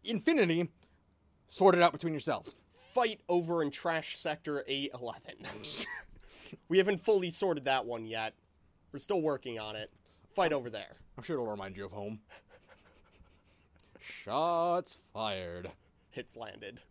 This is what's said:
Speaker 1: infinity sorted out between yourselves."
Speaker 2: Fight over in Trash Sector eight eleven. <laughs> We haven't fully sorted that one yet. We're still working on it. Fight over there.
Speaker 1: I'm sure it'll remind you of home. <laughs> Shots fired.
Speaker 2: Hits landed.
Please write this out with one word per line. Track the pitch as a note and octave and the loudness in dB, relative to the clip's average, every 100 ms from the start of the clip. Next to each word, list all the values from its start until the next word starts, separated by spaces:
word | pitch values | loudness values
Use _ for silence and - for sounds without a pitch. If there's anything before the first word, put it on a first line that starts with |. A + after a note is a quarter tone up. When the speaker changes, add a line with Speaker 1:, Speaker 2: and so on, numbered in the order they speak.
Speaker 1:
infinity | - A3 D4+ D#4+ F#3 E3 F3 _ _ _ _ _ _ _ _ | -4 0 4 4 4 4 0 _ _ _ _ _ _ _ _
sorted | - F#3+ F3 | 6 6 8
out | E3+ | 6
between | - E3+ | 4 -4
yourselves." | D#3 D#3+ A#2+ - - _ - - | -4 -2 -4 -4 -18 _ -20 -4
Speaker 2:
Fight | B3+ A#3 G#3+ - | 0 0 -2 0
over | F3 E3 E3+ | 0 2 0
in | D3 | 0
Trash | - F3 D#3+ D#3 - | -2 -2 -2 -4 -6
Sector | D#3+ D3+ - C#3+ C3+ | -4 -4 -4 -6 -2
eight | C#3 C#3+ | -4 -4
eleven. | B2 A#2+ - - - - G#2+ | -6 -10 -10 -16 -14 -14 -10
<laughs> | - - B5 A#5 - - - - - - _ | -4 -4 -4 -8 -14 -20 -20 -20 -18 -18 _
We | F#3 | 4
haven't | F#3+ F#3+ | 6 2
fully | - G3+ F3+ | 4 4 4
sorted | E3 G3 D3+ C3+ | 0 0 2 2
that | C3 A2+ | 0 0
one | A#2 A2 | -6 -6
yet. | A2+ A2 - _ _ _ _ _ | -4 -6 -8 _ _ _ _ _
We're | C#3+ | -14
still | - G3 | -2 0
working | D#3 C#3 B2+ A2+ | 0 -2 -4 -8
on | G#2+ G#2+ | -8 -8
it. | G#2+ _ _ _ - | -10 _ _ _ -8
Fight | - F3 | 0 2
over | D3 A#2+ | 2 -4
there. | G#2+ F#2+ - - - | -10 -12 -16 -18 -16
Speaker 1:
I'm | A#2+ | -6
sure | D3+ | -4
it'll | A#2 | -2
remind | G#2 G2 F#2+ | -4 -6 -8
you | |
of | G2 | -10
home. | G#2 G2+ G#2+ _ | -8 -8 -8 _
<laughs> | - _ - _ - - - _ _ - _ _ _ _ _ _ - | -20 _ -20 _ -20 -20 -20 _ _ -20 _ _ _ _ _ _ -20
Shots | - - - B2 E3 E3+ F3 F3 F3 - _ | -18 -14 -2 0 2 4 4 2 0 -16 _
fired. | - A2 G2+ F2 F2 F2+ - _ _ _ | -4 -2 -2 -6 -8 -12 -14 _ _ _
Speaker 2:
Hits | - - A#2 | -14 -14 -12
landed. | A2 - G#2+ A#2+ - | -14 -12 -16 -16 -20